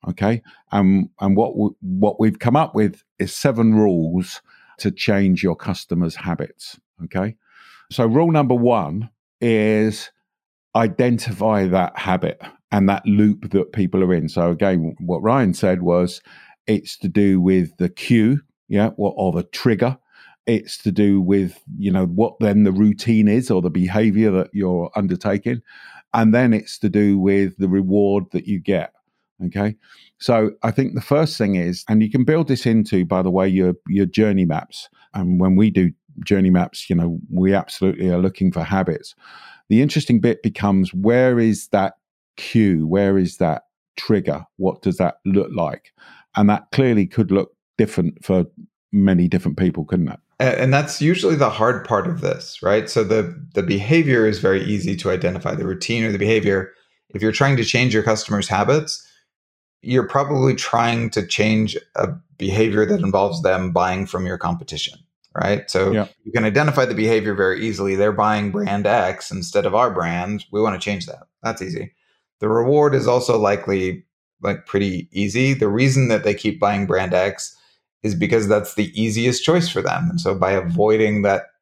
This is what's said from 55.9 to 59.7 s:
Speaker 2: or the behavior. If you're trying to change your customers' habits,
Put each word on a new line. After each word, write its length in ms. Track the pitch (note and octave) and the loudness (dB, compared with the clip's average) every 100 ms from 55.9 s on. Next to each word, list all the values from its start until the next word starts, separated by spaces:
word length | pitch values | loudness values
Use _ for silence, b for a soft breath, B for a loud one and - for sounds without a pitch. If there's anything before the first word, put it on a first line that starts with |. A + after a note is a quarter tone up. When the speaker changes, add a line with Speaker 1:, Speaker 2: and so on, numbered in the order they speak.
| A#2 | -2
Speaker 2:
or 80 | A2+ | -2
the 60 | G2+ | -2
behavior. 540 | G2+ A2 G#2 G2 F#2 b b b b | 2 2 2 0 -2 b b b b
If 80 | G#2 | -2
you're 100 | G#2+ | -2
trying 240 | A2 C#3 C3+ | 2 2 2
to 60 | |
change 300 | A2 B2 B2 | 0 0 2
your 100 | G#2+ | 0
customers' 460 | G#2+ G#2+ - G#2 G2 | 0 -2 -2 -4 -2
habits, 560 | F#2+ G#2 D3 D#3 - b b b _ _ _ _ | -2 2 0 -2 -12 b b b _ _ _ _